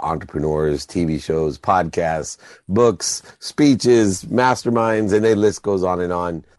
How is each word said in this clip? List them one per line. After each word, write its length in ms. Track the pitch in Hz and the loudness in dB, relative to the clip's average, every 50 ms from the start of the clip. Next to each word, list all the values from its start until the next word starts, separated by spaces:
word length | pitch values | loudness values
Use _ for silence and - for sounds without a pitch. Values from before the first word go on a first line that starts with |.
| - | -4
entrepreneurs, 840 | 78 82 73 - - - 73 73 78 78 76 78 76 73 71 - | -4 -6 -6 -8 -10 -6 -4 -4 -2 -2 0 0 -2 -2 -4 -6
T 180 | - - 92 85 | -6 -4 -2 -2
V 140 | 78 78 71 | -2 -2 -4
shows, 400 | - - 80 80 80 76 67 - | -4 -4 -2 -2 -2 -2 -4 -4
podcasts, 800 | - 104 95 92 90 82 - 90 85 80 80 78 69 - - - - - - - _ - | -2 0 0 0 0 0 -4 -4 -2 -2 -2 -4 -6 -8 -12 -16 -20 -20 -20 -20 _ -4
books, 540 | 92 113 120 117 95 - - - - - - - - _ | 0 2 4 2 2 0 -4 -8 -8 -8 -12 -18 -20 _
speeches, 840 | - - - - 151 143 131 - - 123 123 117 110 98 92 - - | -16 -8 0 2 4 4 4 4 4 4 4 6 4 2 0 -2 -6
masterminds, 840 | - - 120 127 127 123 - - 120 117 117 113 113 110 110 107 98 101 | -4 0 2 2 2 0 0 -2 -2 0 0 0 2 0 0 0 2 2
and 120 | 104 110 | 2 4
the 100 | 113 110 | 2 2
list 300 | 101 104 104 95 - - | 4 2 2 0 0 -2
goes 180 | 104 101 92 90 | -2 -2 0 0
on 180 | 90 90 87 | 0 -2 -2
and 120 | 90 87 90 | -2 -4 -4
on, 320 | 87 87 87 85 80 - _ _ | -4 -4 -4 -6 -8 -12 _ _